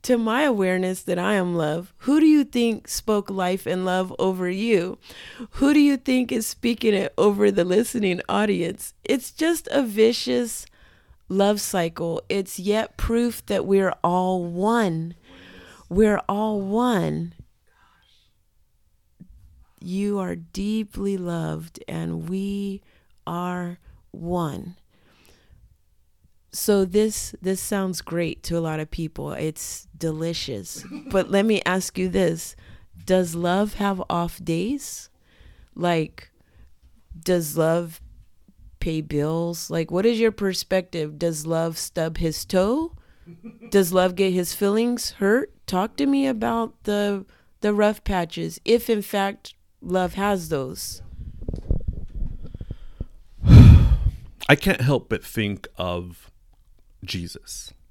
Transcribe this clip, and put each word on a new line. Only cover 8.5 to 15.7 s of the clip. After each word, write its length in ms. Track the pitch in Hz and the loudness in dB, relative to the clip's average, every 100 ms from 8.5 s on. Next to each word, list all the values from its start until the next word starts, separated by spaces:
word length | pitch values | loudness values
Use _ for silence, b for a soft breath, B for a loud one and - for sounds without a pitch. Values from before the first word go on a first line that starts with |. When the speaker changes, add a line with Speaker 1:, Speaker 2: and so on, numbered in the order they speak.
| 185 165 - - _ | 0 -2 -6 -16 _
Speaker 1:
It's 280 | - 262 - | -2 -2 -2
just 360 | - 320 330 - | -2 -2 -2 -2
a 100 | 285 | -2
vicious 840 | 240 202 220 233 247 247 233 - - b b b b b - | -2 4 2 2 -2 -2 -2 -8 -14 b b b b b -4
love 320 | 190 202 208 | 2 2 2
cycle. 600 | - 190 165 165 170 165 - | -2 -2 -2 -4 -6 -6 -4
It's 300 | 196 190 - | -4 -4 -6
yet 380 | 185 214 - - | -2 -2 -2 -6
proof 480 | - 233 240 226 - | -2 0 0 -4 -4
that 180 | 202 | -4
we're 280 | - 196 190 - | 2 2 2 0
all 400 | 175 180 185 185 | 0 0 0 -2
one. 720 | 175 175 208 233 202 160 165 175 B B B B B | -4 -2 0 2 2 -2 -6 -12 B B B B B